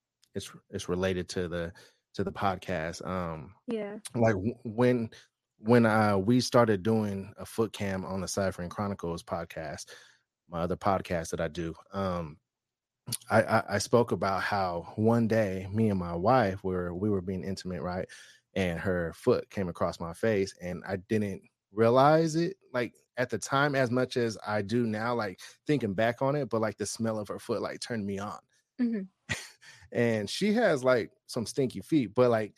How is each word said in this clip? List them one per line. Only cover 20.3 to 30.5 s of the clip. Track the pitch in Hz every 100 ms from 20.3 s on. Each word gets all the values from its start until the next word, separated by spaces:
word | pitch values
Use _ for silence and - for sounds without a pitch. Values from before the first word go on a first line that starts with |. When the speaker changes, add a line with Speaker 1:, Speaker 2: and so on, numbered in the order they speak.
| 101 95 -
Speaker 1:
and | 87 90 -
I | 95 -
didn't | 110 101 95 _ _ _
realize | 101 117 127 147 160 165 160
it, | 170 - _
like, | 123 117 _ _ 123
at | 123
the | 104
time, | - 139 147 135
as | 120
much | 127 123 127
as | 117 104 -
I | 107
do | 101 120 113
now, | 107 117 120
like, | 104 - - - -
thinking | 143 110
back | 92 113 -
on | 135 147
it, | 120
but, | 113
like, | 110 -
the | 101
smell | - 113 110
of | 101
her | 92
foot, | - 101
like, | 90 -
turned | - 113 101
me | 98
on. | 104 - _ _ _ -
Speaker 2:
Mm-hmm. | 240 214 190 _ -
Speaker 1:
<laughs> | - - _ - - -
And | - 117 110 101
she | - 202